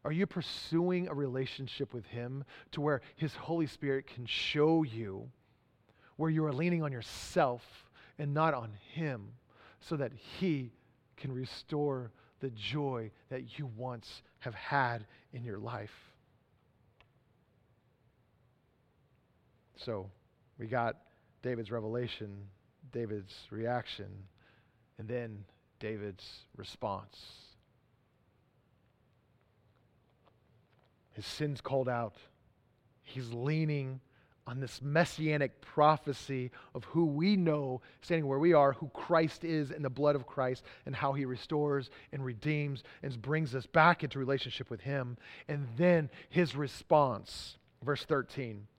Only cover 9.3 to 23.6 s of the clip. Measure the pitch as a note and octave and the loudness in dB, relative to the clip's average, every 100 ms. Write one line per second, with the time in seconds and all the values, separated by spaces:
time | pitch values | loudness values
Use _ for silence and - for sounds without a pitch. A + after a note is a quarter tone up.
9.3 | A#2+ _ - - - - D#3 B2 A#2 - | -18 _ -20 -20 -20 -6 -2 -2 -6 -16
10.3 | - F#3 C#3+ B2 - _ _ _ - C3+ | -2 2 2 -2 -12 _ _ _ -10 -6
11.3 | B2+ B2+ - - D3+ D3 C3 A#2 - _ | -4 -6 -10 -6 -2 0 -2 -6 -14 _
12.3 | _ C3+ A2 G2+ D3+ C#3+ B2 A2 - _ | _ -8 -6 -4 -2 -2 -2 -6 -12 _
13.3 | C3 B2 - C#3 A2 B2+ A#2+ - - _ | -12 -10 -10 -10 -6 -8 -8 -12 -20 _
14.3 | _ C3 G#2+ - C#3+ B2+ A#2 G#2+ - _ | _ -10 -8 -2 0 2 -2 -8 -20 _
15.3 | A#2+ A#2+ G2+ A2+ A2+ G#2 - - _ _ | -10 -8 -8 -8 -8 -10 -16 -20 _ _
16.3 | _ _ _ _ _ _ _ _ _ _ | _ _ _ _ _ _ _ _ _ _
17.3 | _ _ _ _ _ _ _ _ _ _ | _ _ _ _ _ _ _ _ _ _
18.3 | _ _ _ _ _ _ _ _ _ _ | _ _ _ _ _ _ _ _ _ _
19.3 | _ _ _ _ - - G#2+ F#2+ - _ | _ _ _ _ -14 -6 -6 -8 -16 _
20.3 | _ _ - A2+ B2 A#2 - _ _ _ | _ _ -14 -4 0 0 -4 _ _ _
21.3 | _ C3 A#2 G#2 A#2 A2 A#2+ A#2+ - G#2 | _ -6 -6 -4 -6 -4 -4 -4 -8 -10
22.3 | G2+ G2+ - _ _ C3+ A#2+ A2+ G#2 G2 | -12 -16 -20 _ _ -10 -6 -4 -6 -8
23.3 | - - G#2+ | -18 -12 -6